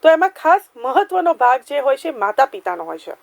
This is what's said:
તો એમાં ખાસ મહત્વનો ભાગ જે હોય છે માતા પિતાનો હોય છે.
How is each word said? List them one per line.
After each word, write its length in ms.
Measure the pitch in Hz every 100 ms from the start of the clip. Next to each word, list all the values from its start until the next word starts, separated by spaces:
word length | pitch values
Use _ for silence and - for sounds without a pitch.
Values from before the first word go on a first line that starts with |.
તો 60 | 311
એમાં 200 | 320 370
ખાસ 320 | - 311 370 - -
મહત્વનો 500 | 480 262 403 370 339
ભાગ 260 | 320 247 262 -
જે 100 | 285
હોય 160 | 269 269
છે 160 | 330
માતા 340 | 262 202 208 269
પિતાનો 380 | 196 190 175
હોય 140 | 165 160
છે. 140 | 165 -